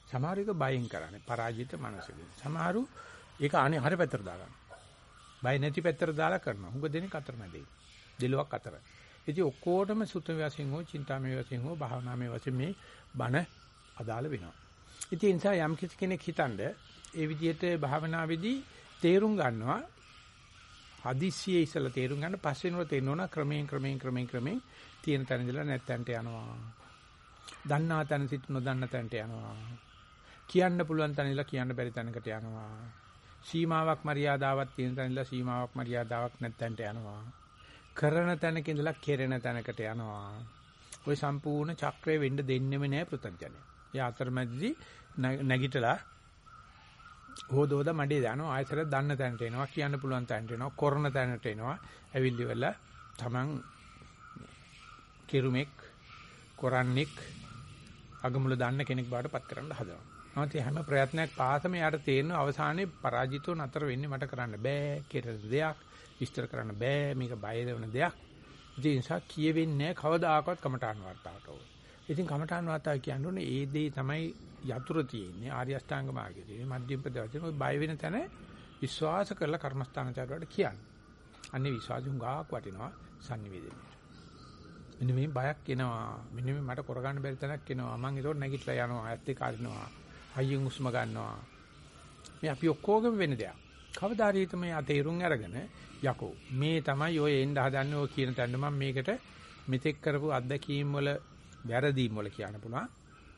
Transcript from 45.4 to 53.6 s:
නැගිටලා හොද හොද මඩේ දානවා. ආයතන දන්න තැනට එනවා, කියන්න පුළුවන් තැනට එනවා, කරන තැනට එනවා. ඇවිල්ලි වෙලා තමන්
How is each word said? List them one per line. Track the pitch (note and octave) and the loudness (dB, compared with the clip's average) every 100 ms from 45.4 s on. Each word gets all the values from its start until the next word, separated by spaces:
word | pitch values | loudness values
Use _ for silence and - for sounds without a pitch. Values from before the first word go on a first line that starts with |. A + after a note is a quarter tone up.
නැගිටලා | C3+ B2+ C3+ C3+ A#2 E3+ - - - - - - - - - - - - - - - | 4 4 4 4 4 4 0 -20 -20 -20 -20 -20 -20 -20 -20 -20 -20 -20 -18 -14 0
හොද | C3 C#3+ | 4 4
හොද | C#3+ D3 | 4 2
මඩේ | D#3+ C#3+ D3 | 2 2 4
දානවා. | A#2 B2+ D#3 | 2 2 0
ආයතන | C3+ C3+ C#3+ D#3 | 0 0 0 0
දන්න | C3+ C#3+ C3+ | 2 2 2
තැනට | B2+ A#2 | 0 0
එනවා, | A#2 A#2+ C#3 | -2 -2 -2
කියන්න | D#3 C#3+ C#3 | -2 0 0
පුළුවන් | C3+ B2+ A#2+ | 0 -2 0
තැනට | A2 A2+ | -2 -2
එනවා, | A#2 C#3 | -4 -4
කරන | - D3 C#3+ D3 | 2 4 4 2
තැනට | C3+ B2+ A#2+ A#2 | 2 0 0 -2
එනවා. | G#2+ A#2+ D#3+ - - - | -2 -4 -6 -10 -18 -4
ඇවිල්ලි | C3+ C3 A#2+ A#2+ | 2 2 2 -2
වෙලා | A#2 D3 - - - - | 0 0 -2 -10 -20 -16
තමන් | - B2 B2 C#3 D3+ | -6 -2 0 0 -4